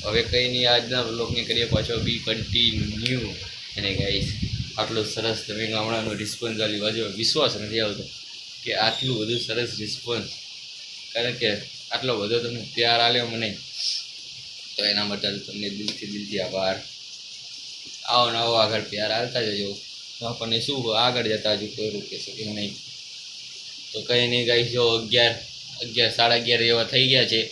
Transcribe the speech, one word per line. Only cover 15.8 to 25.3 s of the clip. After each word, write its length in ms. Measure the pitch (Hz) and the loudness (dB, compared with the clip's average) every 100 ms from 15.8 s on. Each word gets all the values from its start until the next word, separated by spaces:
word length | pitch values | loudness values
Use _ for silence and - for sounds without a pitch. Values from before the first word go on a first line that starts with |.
| 104 - 104 | -6 -6 -8
દિલથી 300 | 104 104 101 | -8 -4 -4
આભાર. 320 | 90 95 95 95 - - - - - - - - - - - - - | -2 0 0 -2 -6 -14 -14 -14 -14 -14 -14 -14 -14 -14 -14 -10 2
આવો 160 | 120 120 | 4 4
ને 60 | 117 | 2
આવો 160 | 117 113 | 4 4
આગળ 200 | 107 110 104 | 4 2 -2
પ્યાર 200 | 104 107 | -2 0
આલતા 340 | 110 123 131 110 | 0 0 0 0
જજો, 240 | 101 101 98 - - - - | -2 -4 -6 -12 -14 -14 -8
તો 100 | 117 | -6
આપણને 300 | 113 113 113 | -4 0 0
શું 120 | 113 143 113 107 | 0 -2 0 4
આગળ 240 | 123 123 113 | 4 4 2
જતા 240 | 107 107 104 | 2 2 0
હજુ 80 | 104 - | -2 -4
કોઈ 140 | 107 | -4
રોકી 260 | 104 90 92 | -4 -8 -10
શકે 200 | - 101 107 104 | -10 -8 -6 -4
નહીં. 180 | 101 101 - - - - - - - - - - - | -6 -6 -14 -14 -14 -14 -14 -14 -14 -14 -14 -14 -10
તો 60 | 110 - | -8 2
કંઈ 200 | 120 120 | 4 4
નહીં 120 | 123 117 | 4 4
ગાઈસ, 200 | 120 117 | 4 4
જો 80 | 120 117 117 | 4 4 4
અગિયાર, 360 | 107 120 120 | 4 6 6